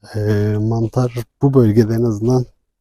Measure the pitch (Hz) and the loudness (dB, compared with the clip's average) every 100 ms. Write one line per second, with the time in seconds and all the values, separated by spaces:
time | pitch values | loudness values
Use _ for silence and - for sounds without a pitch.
0 | - 104 107 104 104 107 110 113 113 127 | -10 -6 -2 -2 0 -2 -2 -2 -4 -2
1 | 123 120 117 _ 139 135 113 107 110 113 | -4 -4 -12 _ 0 4 4 4 2 0
2 | 120 104 110 127 123 _ _ _ | -2 -2 0 0 -2 _ _ _